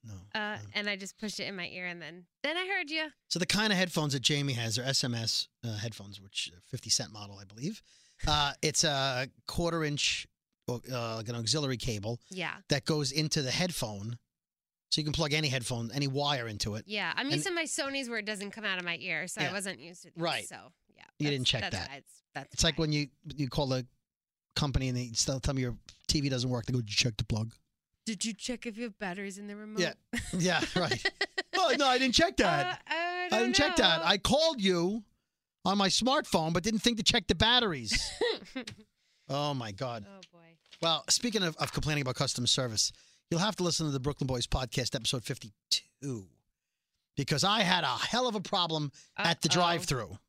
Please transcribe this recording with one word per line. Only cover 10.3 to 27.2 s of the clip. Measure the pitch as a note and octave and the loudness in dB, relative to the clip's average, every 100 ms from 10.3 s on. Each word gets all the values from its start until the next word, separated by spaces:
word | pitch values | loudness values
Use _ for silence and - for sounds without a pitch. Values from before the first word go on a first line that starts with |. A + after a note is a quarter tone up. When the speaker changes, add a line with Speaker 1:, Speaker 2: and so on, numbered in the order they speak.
| _ _ _ - | _ _ _ -6
Speaker 1:
uh, | A#2+ - B2+ A#2 A2+ | -6 -4 -6 -4 -6
like | A2 | -6
an | A#2+ | -4
auxiliary | A2+ D3+ C#3+ B2+ | 0 2 0 -2
cable | B2+ G#2+ G#2 A#2 _ | -2 -2 -4 -6 _
Speaker 2:
Yeah. | F#3 E3 - - | -8 -6 -8 0
Speaker 1:
that | C#3+ - | 0 2
goes | D#3 C3+ | 0 0
into | - D3+ - | 0 0 0
the | C3 | 0
headphone. | C#3 F3+ - A2+ G2+ G#2+ A#2 _ _ _ _ _ _ _ | 0 0 -2 -4 -6 -8 -10 _ _ _ _ _ _ _
So | - | -2
you | D3+ | 0
can | |
plug | C#3 D3+ | 0 2
any | D3+ D3+ | 2 2
headphone, | C3 A#2 A#2+ A#2 | 0 -2 -4 -4
any | B2+ C#3+ | -2 -2
wire | C3+ C#3+ C#3+ A#2 | 0 0 0 -2
into | G#2 - | -4 -4
it. | G#2+ C#3+ | -4 -6
Speaker 2:
Yeah, | G#3 F3+ - | -4 -4 -2
I'm | C4 | 0
Speaker 1:
And | D#4+ | 0
Speaker 2:
used | F#4+ | 0
to | |
my | F4 D#4+ | -2 -4
Sonys | - C#4 C#4 B3 | -4 -4 -4 -4
where | A#3 | -6
it | G#3 | -4
doesn't | G#3 G3+ | -6 -8
come | G3+ G#3+ | -6 -4
out | F#3 | -2
of | F3 | -2
my | E3+ | -6
ear, | F#3 D#3+ F3 | -4 -4 -6
so | - | -4
I | |
Speaker 1:
Yeah. | - | -2
Speaker 2:
wasn't | F#3+ G3 C#3 | -2 -6 -10
used | D#3+ F3+ | -14 -18
to | E3+ | -18
these, | - | -4
Speaker 1:
Right. | E3 C3 G2 | -2 -2 -4
Speaker 2:
so, | - G#2+ _ _ _ | -12 -16 _ _ _
yeah, | - _ | -20 _
Speaker 1:
You | D3 | -2
didn't | C#3 | 0
Speaker 2:
that's, | B2+ | 0
Speaker 1:
check | B2+ | 0
Speaker 2:
that's | F#3+ G2+ | -2 -4
Speaker 1:
that. | E2+ | -8
Speaker 2:
why | C#3 | -12
it's, | - - _ | -18 -20 _
that's | C#3+ C3+ - | -12 -10 2
Speaker 1:
It's | |
like | E3 D3+ | 2 2
Speaker 2:
why. | D#3 | 2
Speaker 1:
when | |
you, | D3+ C#3+ _ D#3+ C#3 | 0 -2 _ -16 -4
you | C#3 | -2
call | - C#3 | 0 0
the | C3 B2 _ _ _ _ _ _ - | 0 -4 _ _ _ _ _ _ -2
company | D3 B2+ C3 | 0 2 0
and | B2 | -2
they | B2 | -2
still | A2+ - C3+ | 0 0 0
tell | - | 0
me | C3+ | 0
your | B2+ A2+ - - - | -2 -4 -12 -20 0
T | D#3 | 2
V | C#3 | 2
doesn't | C3 B2+ | 0 0
work. | B2 A2+ | 0 0
They | |
go, | B2+ | -2
"Did | A2 | 0
you | G#2 | 2
check | B2+ | 0
the | G#2+ | 0